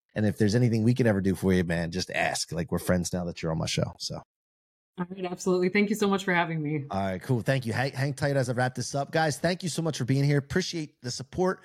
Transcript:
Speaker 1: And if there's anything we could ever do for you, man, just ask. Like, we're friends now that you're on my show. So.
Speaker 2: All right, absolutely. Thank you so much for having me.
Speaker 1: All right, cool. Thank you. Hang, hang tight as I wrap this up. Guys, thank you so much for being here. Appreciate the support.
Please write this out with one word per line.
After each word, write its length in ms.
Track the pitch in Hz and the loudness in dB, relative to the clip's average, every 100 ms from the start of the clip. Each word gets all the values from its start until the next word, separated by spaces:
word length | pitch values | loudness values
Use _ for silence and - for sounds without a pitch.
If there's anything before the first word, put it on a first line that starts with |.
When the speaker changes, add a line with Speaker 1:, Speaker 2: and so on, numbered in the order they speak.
| _ - | _ -2
Speaker 1:
And 100 | 107 | 0
if 120 | - | 2
there's 160 | 107 120 | 2 4
anything 280 | 123 113 | 4 4
we 100 | 110 | 4
could 140 | 123 117 | 4 4
ever 140 | 98 | 4
do 120 | 95 | 2
for 200 | 90 95 | 2 4
you, 100 | 92 | 4
man, 280 | 85 85 82 | 2 0 -2
just 200 | 92 - | -4 -4
ask. 400 | - 85 - - | -2 -2 -2 -4
Like, 180 | 82 82 | -6 -4
we're 80 | 87 | -2
friends 340 | - 90 85 | 2 2 2
now 100 | 90 87 | -4 -4
that 160 | - | -4
you're 100 | 80 | -4
on 40 | 80 | -2
my 100 | 80 | -2
show. 260 | - - - | -2 -2 -4
So. 220 | - 80 - _ _ _ _ _ _ - | -10 -12 -14 _ _ _ _ _ _ -10
Speaker 2:
All 60 | 180 | -10
right, 160 | 190 180 | -8 -8
absolutely. 380 | 180 190 180 180 | -4 0 2 4
Thank 200 | 208 208 | 4 2
you 60 | 208 | 2
so 120 | 202 | 2
much 160 | 196 190 | 2 2
for 80 | |
having 280 | 175 165 160 | 2 2 0
me. 220 | 147 151 135 | -2 -2 -2
Speaker 1:
All 80 | 98 | -2
right, 220 | 98 92 | -2 -2
cool. 180 | - 123 | -2 0
Thank 260 | 120 135 113 | 0 0 0
you. 60 | |
Hang, 200 | 107 135 | -2 -2
hang 200 | 127 143 | -2 -4
tight 220 | 135 147 139 | -2 0 0
as 140 | 123 | 0
I 40 | |
wrap 220 | 120 127 131 | 0 -2 -2
this 180 | 123 139 | -6 -4
up. 160 | 139 | -2
Guys, 260 | 160 160 135 | 0 0 0
thank 260 | 170 185 | -2 -2
you 60 | 175 | -4
so 120 | - | -4
much 160 | 165 - | -2 -2
for 60 | 117 | 0
being 180 | 135 143 | 2 4
here. 140 | 143 | 2
Appreciate 640 | 139 185 185 170 151 _ | 2 -2 -2 -4 -10 _
the 100 | 123 | -10
support. 500 | - 127 - 185 185 | -10 -8 -2 -2 -2